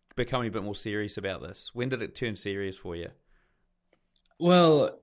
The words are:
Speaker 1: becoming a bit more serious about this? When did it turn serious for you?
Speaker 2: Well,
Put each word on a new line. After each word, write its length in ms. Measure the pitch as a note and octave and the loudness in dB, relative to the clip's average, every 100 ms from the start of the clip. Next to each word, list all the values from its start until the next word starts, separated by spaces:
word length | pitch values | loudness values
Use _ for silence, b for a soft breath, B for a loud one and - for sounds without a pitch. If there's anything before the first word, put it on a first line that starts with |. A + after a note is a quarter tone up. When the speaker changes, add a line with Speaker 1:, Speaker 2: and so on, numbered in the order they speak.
| _ - | _ -6
Speaker 1:
becoming 320 | A#2+ B2+ A#2 | -2 -2 -2
a 20 | |
bit 140 | G#2 | -4
more 100 | G2+ | -6
serious 420 | G2+ A2 G#2 G#2 - | -6 -4 -4 -4 -6
about 240 | G2 F2+ | -6 -6
this? 300 | F2 - - | -10 -14 -12
When 160 | A#2+ C3 | -6 -4
did 140 | B2+ | -4
it 120 | G2+ | -6
turn 200 | - A#2+ G#2 | -6 -6 -4
serious 400 | G2+ G2 G2 F#2 | -6 -4 -6 -8
for 200 | F2+ E2+ | -10 -8
you? 120 | E2+ _ _ _ _ _ _ _ _ _ _ _ _ - | -10 _ _ _ _ _ _ _ _ _ _ _ _ 0
Speaker 2:
Well, 600 | E3+ F3+ E3 D3 C3 - | 6 8 8 6 4 0